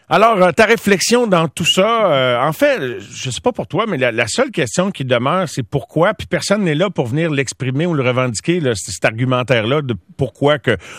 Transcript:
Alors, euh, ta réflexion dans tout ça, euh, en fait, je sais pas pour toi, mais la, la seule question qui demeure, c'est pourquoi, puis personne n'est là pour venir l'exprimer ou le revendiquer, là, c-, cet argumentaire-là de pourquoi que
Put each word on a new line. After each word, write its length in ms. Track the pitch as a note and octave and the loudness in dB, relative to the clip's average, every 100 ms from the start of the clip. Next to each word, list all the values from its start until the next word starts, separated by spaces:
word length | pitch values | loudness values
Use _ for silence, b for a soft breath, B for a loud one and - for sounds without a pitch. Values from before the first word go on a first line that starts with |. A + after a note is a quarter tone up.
| - | 0
Alors, 340 | E3 A3+ G#3+ | 4 4 4
euh, 80 | F3+ | 2
ta 140 | E3+ | 4
réflexion 640 | G#3+ A3+ - F#3+ - A#3+ A#3 | 4 4 2 0 2 2 4
dans 220 | F3 D#3+ | 2 0
tout 160 | - | -2
ça, 420 | D#3+ - A3 A#3 G3 | -2 2 2 2 2
euh, 340 | C#3 B2+ A#2+ | 2 2 2
en 120 | C#3+ | 0
fait, 460 | D#3 D4 B3 C3 G#2 | 2 2 2 -4 -8
je 320 | G#2 A#2+ C3 | -12 -10 -10
sais 100 | - | -4
pas 120 | D3+ | -4
pour 140 | - - | -4 -4
toi, 180 | E3 A3+ | -2 -2
mais 80 | D#3 | 0
la, 140 | B2 | 0
la 160 | A2+ A2+ | 0 -2
seule 240 | - C4+ | 0 -2
question 400 | G3 B2+ - G3 | -2 -4 -4 -6
qui 140 | - | -4
demeure, 440 | C3 B2 C3 F3+ F3 | -2 0 0 -2 -2
c'est 140 | - | -6
pourquoi, 520 | A#2 C3+ - D#3 F#3 | -6 -6 -4 0 0
puis 120 | G#3+ - | 0 -4
personne 380 | E3 - G#3 | -4 -2 0
n'est 100 | F#3 | 0
là 160 | D3 G3 | 0 -2
pour 160 | - B2 | -2 -2
venir 240 | C#3+ E3 | -2 -2
l'exprimer 560 | C#3+ C3 - C3 C3 F3 | -2 -4 -4 -4 -2 -2
ou 80 | |
le 80 | D#3 | 0
revendiquer, 560 | B2 B2 B2+ G#2 - F3 | 0 0 0 -2 -2 0
là, 140 | C3+ | 0
c-, 160 | G#2+ - | -2 -6
cet 140 | - | -4
argumentaire-là 800 | C3 A2 B2+ B2+ A#2+ A#2+ G#2+ D3 | -2 0 0 0 2 0 2 -2
de 120 | C#3 G2+ - - | -2 -6 -8 -6
pourquoi 420 | C3 - C#3+ D3 | -6 0 0 2
que 180 | - - B | 0 -2 B